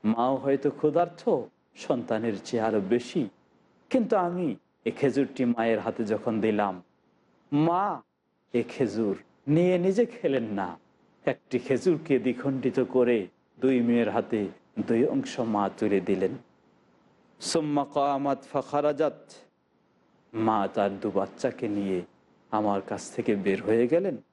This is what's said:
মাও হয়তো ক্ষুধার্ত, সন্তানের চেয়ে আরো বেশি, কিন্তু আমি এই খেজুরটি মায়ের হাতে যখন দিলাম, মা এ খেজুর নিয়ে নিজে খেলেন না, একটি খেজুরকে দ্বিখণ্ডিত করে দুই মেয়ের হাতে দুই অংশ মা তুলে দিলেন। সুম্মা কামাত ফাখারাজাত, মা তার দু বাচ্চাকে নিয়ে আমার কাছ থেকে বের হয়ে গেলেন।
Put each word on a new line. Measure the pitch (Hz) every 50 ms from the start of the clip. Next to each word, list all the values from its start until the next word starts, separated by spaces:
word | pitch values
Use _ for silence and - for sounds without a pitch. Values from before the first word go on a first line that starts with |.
| -
মাও | 107 113 117 120 127 135
হয়তো | 127 135 139 139 139 139 147
ক্ষুধার্ত, | 139 - - 151 147 170 175 170 170 - - 247 190 135 110 - _ _ _ _ _
সন্তানের | - - - 151 123 - - 113 110 113 117 104 95 -
চেয়ে | - - 117 110
আরো | 113 107 107 98 92
বেশি, | 120 120 120 - - 180 127 98 _ _ _ _ _ _ _ _ _ _ _ _
কিন্তু | - 262 220 - 226
আমি | 196 180 175 175 180 180 147 101 - _ _ _ _ _
এই | 117
খেজুরটি | - - - 135 120 135 135 127 - - 131
মায়ের | 120 120 117 113 117 113 107
হাতে | 90 113 104 - 113
যখন | 101 110 104 - 123 110 110
দিলাম, | 98 110 104 104 104 98 92 90 - _ _ _ _ _ _ _ _ _ _ _ _ _
মা | 143 143 156 165 170 180 196 208 170 123 - _ _ _ _ _ _ _ _ _ -
এ | 120 117 -
খেজুর | - - 135 104 98 110 113 101 95 - - _ _ _ _
নিয়ে | 139 147 165 175 180 185
নিজে | 175 175 190 190 214 240
খেলেন | 233 - - - 165 135 131 113
না, | 107 101 98 95 90 82 - _ _ _ _ _ _ _ _ _
একটি | 143 127 - _ _ - 120
খেজুরকে | - - 135 120 - 185 165 151 - - 135 123
দ্বিখণ্ডিত | 107 127 123 - - 139 135 131 120 127 120 139
করে | 123 - - 127 123 120 120 110 92 87 _ _ _ _ _ -
দুই | - 135 131 123
মেয়ের | 117 117 120 120 117 104
হাতে | 98 113 104 - 120 107 101 87 - - _ _ _ 110
দুই | 101 - 120 113 131
অংশ | - - 139 131 - - -
মা | 120 113 107 104 101 95 -
তুলে | - 110 104 101 95
দিলেন। | 90 - 98 95 95 92 - 135 - _ _ _ _ _ _ _ _ _ _ _ _ _ _ _ _ _ _ _
সুম্মা | - - - 170 151 151 147 143 139 143 -
কামাত | 147 139 143 139 135 139 143 135 135 - -
ফাখারাজাত, | - 143 135 - - 147 143 147 147 135 160 143 - - - - - - - _ _ _ _ _ _ _ _ _ _ _ _ _ _ _ _ _ -
মা | 110 110 113 110 104 98 98 -
তার | 110 101 101 98 95
দু | 101 104
বাচ্চাকে | 90 98 98 92 - - - 127 117 - 139
নিয়ে | 110 104 101 98 98 95 90 87 - _ _ _ _ _ _ _ _
আমার | - 107 107 104 101 98
কাছ | 95 - 107 95 - -
থেকে | - - 113 - 107
বের | 98 92 101 95 95 -
হয়ে | 101 110 117 123
গেলেন। | 120 151 170 190 196 - - - _